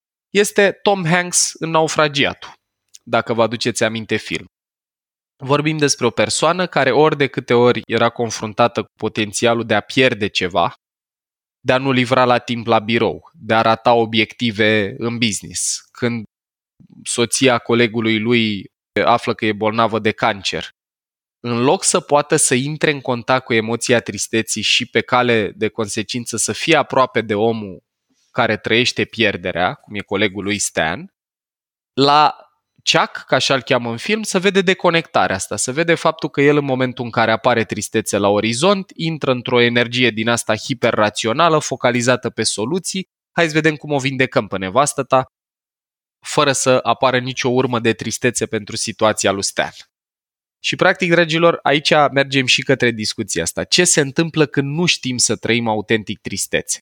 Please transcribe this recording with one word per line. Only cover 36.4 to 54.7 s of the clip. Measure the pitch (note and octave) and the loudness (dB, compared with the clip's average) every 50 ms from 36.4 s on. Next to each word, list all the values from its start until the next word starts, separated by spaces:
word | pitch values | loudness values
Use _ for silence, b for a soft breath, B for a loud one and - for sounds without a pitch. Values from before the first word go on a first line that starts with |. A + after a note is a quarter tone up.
el | C#3 D3 D3 | 4 4 4
în | D3 C#3+ | 2 2
momentul | C#3 C3 B2+ C3 B2+ A#2+ - B2 | 0 0 0 -2 -2 -4 -6 -8
în | A#2+ | -4
care | - B2 A2+ A2 | -2 0 2 2
apare | A2 A2 - B2+ A#2+ A2+ G#2+ | 2 2 2 2 2 2 0
tristețe | - A2+ G#2 G#2 - - A2+ G2+ - - | -2 -4 -8 -6 -4 -2 -2 -2 0 0
la | G2+ G2+ G2 | 2 2 2
orizont, | G2+ G#2 G#2 A2+ A#2 A#2+ D#3 F#3+ G#3 G3 F#3+ - - | 2 2 0 -2 -2 0 2 2 2 0 -2 -8 -10
intră | - E3 E3 E3 C#3+ - C#3 | -6 -4 -4 -4 -2 -2 -2
într-o | B2+ B2 A#2+ - B2 A#2+ | -2 -2 -2 0 2 4
energie | A#2+ A#2+ A#2+ A#2+ A#2+ A#2+ A#2+ B2 B2+ A#2 | 4 4 4 2 0 0 0 0 0 0
din | A2 A2 A2 A#2 | 0 0 0 0
asta | A#2 A2+ - - A2 | 0 0 0 -2 -4
hiperrațională, | A2 - - B2+ - - A#2 G#2+ A2 G#2+ G#2 - - - A2+ A2 D3 E3+ E3+ D#3 D3+ | -2 -4 -6 -4 -2 0 0 2 2 2 0 0 -2 -2 -2 0 2 2 4 2 2
focalizată | - - - - - B2 A#2+ B2 A#2 B2+ B2+ A#2+ - A#2 | 0 -4 -4 -2 0 0 0 2 2 2 0 0 -2 -6
pe | - - | -6 -4
soluții, | A2 - - - G#2 B2 E3 F#3+ E3+ - - F#3+ F#3 - _ _ _ _ | -4 -4 -2 -4 -4 -4 -4 -4 -6 -6 -8 -8 -8 -10 _ _ _ _
"hai | _ - E3+ | _ -2 -2
să | D#3+ | 0
vedem | D3 D#3+ D3 D#3+ D3+ | 0 0 0 0 -2
cum | C#3+ - D3 | -2 -4 -4
o | D3 C#3 | -4 -2
vindecăm | B2 C#3 C3+ B2+ C3 B2+ - C3+ G#2+ | -2 -2 0 0 -2 0 0 -2 -2
pe | F#2 G2+ F#2+ | -2 -4 -6
nevastă | F#2+ F#2+ F#2 B2+ D3 D3 - - | -4 0 0 2 0 2 -2 -4
ta", | C3 - - C3 C3 - _ _ _ _ _ _ _ _ _ _ _ _ _ _ _ _ _ _ - | -2 2 2 0 0 -2 _ _ _ _ _ _ _ _ _ _ _ _ _ _ _ _ _ _ -14
fără | - - D3+ D3 C#3 | -4 -2 0 0 2
să | C3 - - C3+ B2+ B2+ | 0 0 2 2 2 2
apară | - - A#2 - - C3 B2+ B2 | 2 0 0 2 2 2 2 0
nicio | B2 C3 B2+ - - B2+ | -2 -4 -6 -4 -2 0
urmă | B2 B2+ C3 B2+ B2 A#2 | 0 0 0 0 -2 0
de | A#2 A#2 | 0 0
tristețe | A2+ - G#2+ A2 - - - B2 A2+ - A2+ | 0 0 -4 -6 -4 -2 -2 -2 0 -2 -4
pentru | - - A2 G#2 - - | -4 -4 -6 -6 -8 -8
situația | G#2+ - - G#2 - A2 G#2+ G#2 - - G2+ | -6 -6 -6 -2 0 2 2 2 2 0 0
lui | G2 G2 G2 | 0 0 -4
Stan. | - - - C#2+ C#2 - - - _ _ _ _ _ _ _ _ _ _ _ _ _ _ _ - | -4 -4 -4 -4 -4 -8 -14 -20 _ _ _ _ _ _ _ _ _ _ _ _ _ _ _ -6
Și, | - - | -6 -2
practic, | C3+ E3+ F3+ F#3+ - F#3+ F3 | 2 2 0 2 0 0 2
dragilor, | E3+ E3+ E3+ D#3 D#3 E3 E3+ E3+ D3+ - | 4 2 2 2 2 2 2 2 2 2
aici | - C3+ C#3 D#3 - - | 0 0 0 0 2 2
mergem | E3 D3+ D3 C3 C3 C#3 C#3 C#3 C3+ C#3 C3 | 4 4 4 4 2 0 0 2 0 0 2
și | B2 - - | 2 0 0
către | - - C3+ B2 B2+ A#2+ | 0 0 0 2 2 0
discuția | A#2 G#2+ G#2+ - - - A2+ - - - | 0 -2 -4 -6 -6 -6 -8 -6 -4 -4
asta. | E2 - - - E2 | -4 -4 -4 -6 -4
Ce | - - - F3+ | 0 0 2 2
se | E3+ - E3+ | 4 2 2
întâmplă | C#3+ C3+ B2+ - E3 E3 - D#3 D#3 | 0 0 0 -2 -2 0 0 0 0
când | - - D3 C#3 C#3 | 2 0 -2 -2 0